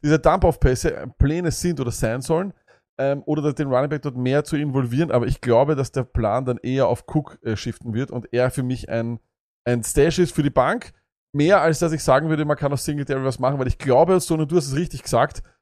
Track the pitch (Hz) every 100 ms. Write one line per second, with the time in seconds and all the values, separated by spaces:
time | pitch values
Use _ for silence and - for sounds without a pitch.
0 | 147 156 156 180 175 - 135 127 165 -
1 | 123 - 139 165 170 - 175 147 120 110
2 | 113 123 131 160 196 - _ _ _ -
3 | 139 143 - 151 147 139 139 127 139 151
4 | 147 123 127 143 147 151 147 135 120 127
5 | 170 123 113 - 123 117 143 143 123 135
6 | 120 - 110 120 127 120 123 131 101 120
7 | - 156 - - 113 104 120 - 120 110
8 | 139 123 - 120 127 139 127 123 - 117
9 | 117 117 _ _ _ _ 120 120 - 147
10 | 139 123 175 - 143 - 131 226 - -
11 | _ _ _ 143 160 196 160 151 165 143
12 | - 131 160 156 151 147 143 139 - 147
13 | 139 135 131 120 127 139 127 - 135 127
14 | 180 185 - 160 147 175 139 135 113 135
15 | - 120 143 - - _